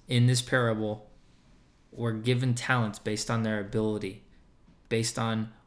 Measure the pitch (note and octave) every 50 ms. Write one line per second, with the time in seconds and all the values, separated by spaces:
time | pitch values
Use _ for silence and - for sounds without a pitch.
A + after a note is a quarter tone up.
0 | - - C3 A#2+ A#2+ B2 B2+ B2 - - C3+ B2+ A#2+ A#2 A2 G#2+ A2 G#2+ G#2 -
1 | - - - - - - - - _ - - - - _ _ _ _ _ - -
2 | A#2 A#2 A2 A2 A2 B2 B2+ B2 C3 B2+ A#2+ A#2+ - - C3 B2 A2 G#2+ G2+ -
3 | - G#2+ G#2+ G#2+ - - A#2 A2+ A2 A2 G#2+ G#2 G2 G2+ G#2+ A2 G#2+ G#2+ G#2+ G#2
4 | G#2 F#2+ G2+ - - - - - - - _ _ _ - - - _ - A#2 A2+
5 | A#2 A#2 - A#2+ A2+ A2+ A2 A2 A2 A2+ - - _